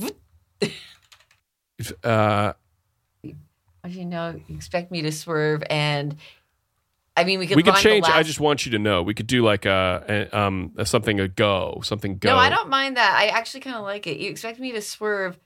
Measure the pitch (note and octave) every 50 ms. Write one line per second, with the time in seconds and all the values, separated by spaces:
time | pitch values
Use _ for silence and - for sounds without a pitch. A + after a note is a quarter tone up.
0 | G#3+ F4 G#4 - _ _ _ _ _ _ _ _ G#3 G#3 - - - - - _
1 | _ _ - _ _ _ _ _ _ _ _ _ _ _ _ - A2+ - - -
2 | - A#2+ A2 A2 G#2+ G#2 G#2 G2+ G#2 G2 - - _ _ _ _ _ _ _ _
3 | _ _ _ _ - - - D3 D3 _ _ _ _ _ _ _ - F3 F3+ F#3
4 | F3+ F3 F3 E3+ E3+ E3+ D#3+ D#3 - - D#3 D3+ - - - F3 F3 F3+ F3+ E3+
5 | D#3 D#3 D#3 D3+ - E3+ E3 D3+ D3+ D3+ D3+ D3 - - D3+ D3+ D3 D3 D3 C#3+
6 | C#3+ D3 D3 - - - - _ _ _ _ _ _ _ _ _ _ _ _ _
7 | _ _ _ - F#3 F#3 F#3+ F#3+ F3+ E3+ G3 D#3+ F3 G3+ F#3+ G3 G3 G#3+ G#3+ G#3
8 | E3+ D#3+ D#3+ D#3+ D#3+ D#3 D3 C#3+ D3 D3+ D3 C3+ - C3+ A#2 G#2 G#2 G#2+ G2+ F2
9 | F2 G2+ G#2+ - A2 A2 C3 B2 A#2 G#2+ G#2 G2+ - G#2 F#2+ F#2+ F#2 F#2 F2+ F2+
10 | - - G#2+ G#2 G2+ - - G#2+ G2+ G2 F#2+ F#2 F2 E2 - - A2 - - A2+
11 | G#2+ A2+ G#2 G2 F#2+ F#2+ F#2+ - A2 G#2 G2 F#2 F2 D#2+ - - - - G#2+ G#2+
12 | - G2 F#2+ F#2+ - A#3 C4 B3+ B3+ C#4 E4+ A4+ G#4+ - C4+ C4+ C4+ C4+ B3+ B3
13 | A3+ G3 F3 - G3+ G#3+ F#3 A3+ A3+ - - C4+ - C4+ B3 A3 G3+ G3 G3+ G#3
14 | G#3 F3 D3 - F3+ G3+ - - - A3+ A#3 B3 C4 B3+ A#3 G#3+ G#3 - - -
15 | G#3+ G#3+ G#3 G3 F#3+ F3+ F3+ - _